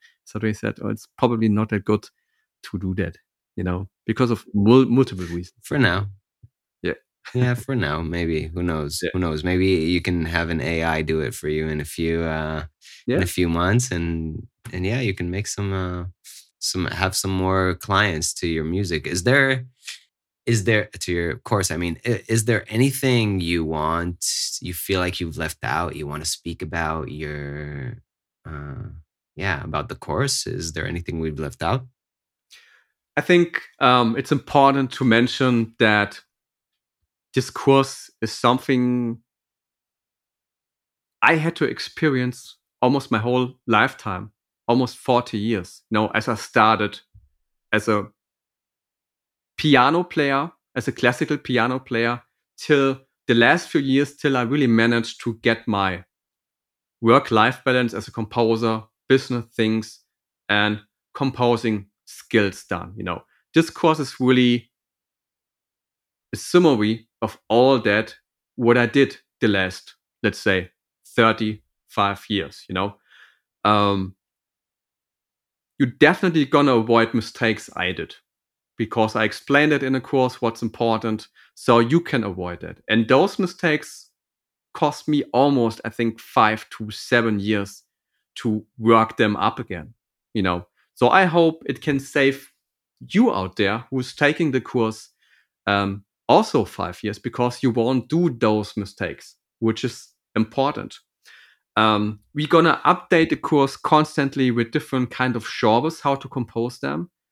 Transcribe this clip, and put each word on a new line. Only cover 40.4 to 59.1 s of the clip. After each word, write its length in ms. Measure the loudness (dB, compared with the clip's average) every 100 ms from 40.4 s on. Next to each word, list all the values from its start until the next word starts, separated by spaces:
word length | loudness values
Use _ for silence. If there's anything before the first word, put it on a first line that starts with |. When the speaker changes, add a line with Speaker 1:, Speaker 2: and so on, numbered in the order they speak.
| _ _ _ _ _ _ _ _
Speaker 1:
I 140 | 4 4
had 200 | 0 -2
to 80 | -4
experience 920 | -4 -12 -2 0 0 -2 -6 -18 -20 _ _
almost 300 | 2 2 0
my 60 | -2
whole 380 | 0 0 -2 -6 0
lifetime, 640 | 2 2 -2 -10 -10 -10 _ _ _ -2
almost 300 | 0 0 -4
forty 400 | 0 0 0 -4
years. 460 | -2 -2 -4 -16 _
You 60 | 0
know, 120 | 0
as 140 | -2 -2
I 80 | -6
started 640 | 0 4 4 4 0 -6 _ -20 _ _ _ _ _
as 160 | -2 2
a 200 | -2 -2 _ _ _ _ _ _ _ _ _ _ _ _ _ _ -4
piano 460 | 4 6 6 2
player, 480 | -2 -2 0 0 -4 -10 _ -6
as 120 | -6
a 40 |
classical 460 | 0 0 2 -4 -4
piano 420 | -2 0 0 -2
player, 420 | -4 -2 -2 -4 _ _ _ -14
till 440 | 2 4 4 0 _ _ 2
the 80 | 4
last 340 | 6 4 2
few 120 | -2
years, 340 | 2 0 0 -2
till 220 | -2 -2
I 60 |
really 240 | -2 0 2
managed 540 | 4 4 0 -4 -8
to 120 | -8 -2
get 260 | 0 0 -2
my 380 | -2 -2 -4 -12 _ _ _ _ _ _ _ _ _
work-life 640 | 4 4 4 2 2 0 0
balance 280 | 0 0
as 140 | -4 -10
a 40 |
composer, 720 | -10 -6 0 0 2 0 -2 -8 _
business 360 | 2